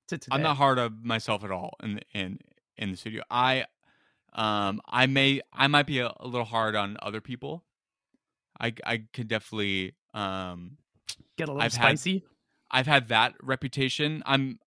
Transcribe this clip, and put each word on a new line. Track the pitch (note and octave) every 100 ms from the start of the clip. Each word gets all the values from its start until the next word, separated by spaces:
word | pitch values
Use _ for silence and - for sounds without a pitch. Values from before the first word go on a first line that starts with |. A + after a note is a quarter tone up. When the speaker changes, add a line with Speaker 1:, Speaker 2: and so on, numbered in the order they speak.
| -
Speaker 1:
to |
Speaker 2:
I'm | E3
Speaker 1:
today? | - C3+
Speaker 2:
not | D#3+ C#3
hard | C#3 B2+
on | A#2 A2
myself | A#2 A2+ A2 G#2
at | G2+
all | F#2 F2 -
in, | G#2+ G#2 -
in, | G#2 F#2+ - _ _ _ -
in | G#2
the | F#2
studio. | A2 A2 -
I, | B2 B2+ C3 - _ _ _ _ _ _
um, | - A2 G#2 G2+ G#2 -
I | B2+ C3
may, | C3+ C3+ C#3 -
I | - C#3
might | D3 C#3+
be | C3+
a, | A#2+ -
a | B2
little | B2 A2+
hard | A2+ A2 G#2+
on | G2+ G#2
other | G#2 G#2+
people. | A#2 B2 C#3 E3 _ _ _ _ _ _ _ _ _ -
I, | A#2 A2 -
I | A#2 A2
could | - A2
definitely, | A2 - A2 G2+ F#2+ F#2 - _
um, | G#2+ G2 F#2+ F#2 F2 F2 C#3+ _ _ - - _ -
Speaker 1:
Get | D#3
a |
little | C#3
Speaker 2:
I've | A#2
had | A#2 A#2 D3+
Speaker 1:
spicy? | F3+ F#3+ - _ _ _ -
Speaker 2:
I've | B2+ C3
had | C#3+ A#2
that | A2+ A#2+ -
reputation. | C3 C3 C3+ C#3 C3 - D3+ D#3
I'm, | - C3+ C3+ A2+